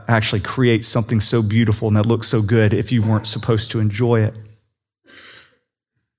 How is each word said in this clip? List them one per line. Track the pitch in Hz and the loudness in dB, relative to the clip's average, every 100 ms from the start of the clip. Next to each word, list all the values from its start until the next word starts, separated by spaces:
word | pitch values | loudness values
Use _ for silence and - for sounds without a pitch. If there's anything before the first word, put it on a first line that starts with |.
| - | 0
actually | 113 110 107 | 0 0 -4
create | 82 - 123 113 | -4 0 2 2
something | - 123 107 117 | 0 -4 -2 -2
so | - 120 | 0 0
beautiful | 107 110 117 101 110 | 0 2 2 0 0
and | 107 | 2
that | 107 | 2
looks | 113 110 | 0 0
so | 117 | -2
good | 101 113 107 | 2 2 4
if | 95 110 | 2 0
you | 123 | 0
weren't | 107 110 - | 0 0 -2
supposed | 110 104 110 - | -6 -2 -2 -2
to | 117 | -2
enjoy | 107 101 120 117 | -2 0 0 2
it? | 107 - - - _ _ _ _ _ - - - - _ _ _ _ _ _ | 0 -4 -16 -20 _ _ _ _ _ -20 -20 -20 -20 _ _ _ _ _ _